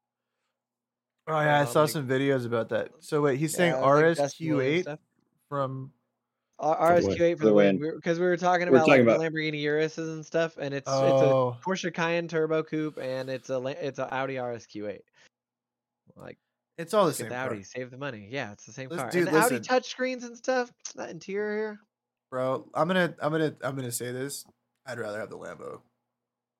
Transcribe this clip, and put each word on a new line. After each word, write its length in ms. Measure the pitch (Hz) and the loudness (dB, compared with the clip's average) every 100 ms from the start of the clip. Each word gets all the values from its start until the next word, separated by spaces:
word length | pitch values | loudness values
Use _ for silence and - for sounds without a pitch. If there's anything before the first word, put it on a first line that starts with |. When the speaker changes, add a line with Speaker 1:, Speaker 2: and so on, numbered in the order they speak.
| _ _ _ _ _ _ _ _ _ _ _ _ - | _ _ _ _ _ _ _ _ _ _ _ _ -4
Speaker 1:
Oh, 120 | 156 | 0
yeah, 180 | 151 147 | 4 4
I 20 | |
Speaker 2:
Um, 40 | 143 | 4
Speaker 1:
saw 140 | 160 | 4
Speaker 2:
like 80 | 151 | 2
Speaker 1:
some 180 | 156 127 | 0 -2
videos 360 | 131 139 135 117 | 0 2 0 0
about 240 | 117 113 | -4 -2
that. 200 | 107 - _ | -2 -4 _
So 220 | - 151 | -4 0
wait, 160 | 147 131 | 2 2
he's 160 | 156 | -2
saying 180 | 156 175 | 2 2
Speaker 2:
Yeah, 40 | 131 | 4
like, 80 | 135 | 4
Speaker 1:
R 180 | 143 165 | 6 6
S 280 | 160 139 | 4 -2
Q 260 | - 160 143 | -2 -2 0
eight 240 | 131 165 | 0 0
Speaker 2:
festival 80 | 147 | -2
and 60 | 151 | -10
stuff. 0 | _ _ _ _ - | _ _ _ _ -8
Speaker 1:
from 440 | 143 131 135 135 _ _ _ _ _ _ - | -4 -4 -6 -12 _ _ _ _ _ _ -6
Speaker 2:
R-, 160 | 147 | -2
Speaker 3:
For 260 | 160 160 175 | 2 4 4
the 60 | 196 | 2
win. 0 | |
Speaker 2:
R 60 | |
S 40 | 180 | 2
Q 80 | |
eight 100 | 170 | 2
for 40 | 160 | 4
Speaker 4:
For 60 | |
the 60 | 110 | 6
Speaker 2:
the 40 | |
win. 120 | 104 101 95 | 8 6 4
Speaker 4:
win. 40 | |
Speaker 2:
We 60 | 156 | -2
were, 80 | - | -6
'cause 180 | 185 165 | -4 0
we 80 | 180 | 0
were 100 | 170 | 2
talking 300 | 180 180 175 | 2 2 6
Speaker 4:
We're 60 | 131 | 6
Speaker 2:
about, 100 | 156 | 8
Speaker 4:
talking 180 | 135 117 | 6 6
Speaker 2:
like, 100 | 113 | 4
Speaker 4:
about 160 | 160 | 2
Speaker 2:
Lamborghini 300 | 156 156 151 | -2 -4 -2
Uruses 500 | 147 151 156 160 160 | -2 0 0 -4 -8
and 140 | 160 151 | -8 -4
stuff, 300 | 165 165 - | -2 -2 -4
and 160 | 139 | -6
it's, 140 | 139 139 | -6 -2
Speaker 1:
Oh. 600 | 135 135 135 135 131 123 | 2 4 6 4 4 0
Speaker 2:
it's 60 | 120 | -4
a 100 | 180 | -6
Porsche 260 | 190 180 | -4 -4
Cayenne 340 | 175 165 170 170 | -4 -2 -2 -2
Turbo 340 | 165 160 160 | -2 0 -2
Coupe, 360 | 156 156 151 - | -2 -4 -6 -6
and 320 | 131 131 131 | -6 -6 -6
it's 200 | 131 123 | -8 -6
a 80 | 131 | -6
La-, 120 | 131 | -4
it's 280 | - 135 131 | -6 -8 -6
an 80 | 131 | -6
Audi 280 | 127 135 131 | -4 -6 -6
R 140 | 123 | -8
S 140 | 117 - | -10 -12
Q 220 | 107 104 | -12 -10
eight. 160 | - _ _ _ _ _ _ _ _ _ _ _ - | -10 _ _ _ _ _ _ _ _ _ _ _ -20
Like, 220 | 90 - _ _ _ - | -20 -20 _ _ _ -14
Speaker 1:
It's 160 | 165 | 0
all 100 | 214 170 | 4 4
the 40 | |
Speaker 2:
get 40 | 131 | 2
Speaker 1:
same 100 | 113 | -6
Speaker 2:
the 60 | 123 | -6
Speaker 1:
car. 140 | 127 | -6
Speaker 2:
Audi, 120 | 107 | -8
save 280 | 95 127 127 | -10 -12 -12
the 80 | 127 | -10
money. 280 | 143 107 101 | -12 -12 -12
Yeah, 220 | 139 110 | -10 -10
it's 140 | 104 - | -12 -18
the 60 | |
same 160 | 123 131 | -14 -10
Speaker 1:
Let's 120 | 160 | -8
Speaker 2:
car. 80 | 120 | -4
Speaker 1:
do, 80 | 180 | -2
Speaker 2:
And 80 | 170 | 2
the 100 | 156 | 2
Audi 200 | 247 247 | 2 0
Speaker 1:
listen. 180 | 214 254 | 0 -2
Speaker 2:
touchscreens 480 | 254 - 254 254 | -2 -6 -6 -6
and 120 | 240 240 | -12 -10
stuff, 360 | - 254 240 _ - - | -2 -2 -2 _ -18 -12
that 140 | - | -12
interior. 680 | 170 196 196 214 208 214 208 _ _ _ _ _ | -12 -10 -6 -4 -6 -6 -10 _ _ _ _ _
Speaker 1:
Bro, 380 | 127 131 131 - | -4 -2 -2 -6
I'm 140 | - 160 | -2 0
gonna, 260 | 185 170 - | 2 0 -2
I'm 100 | 151 | -2
gonna, 240 | 160 151 - | 0 0 -2
I'm 140 | 135 135 | -8 -6
gonna 160 | 123 | -6
say 180 | 120 123 | -6 -8
this. 340 | 127 139 - - _ _ _ 131 | -8 -8 -10 -16 _ _ _ -14
I'd 120 | 120 | -10
rather 220 | 107 107 | -8 -8
have 100 | 101 | -10
the 80 | 85 | -12
Lambo. 440 | 87 82 65 62 _ _ _ _ _ _ _ _ | -14 -14 -14 -14 _ _ _ _ _ _ _ _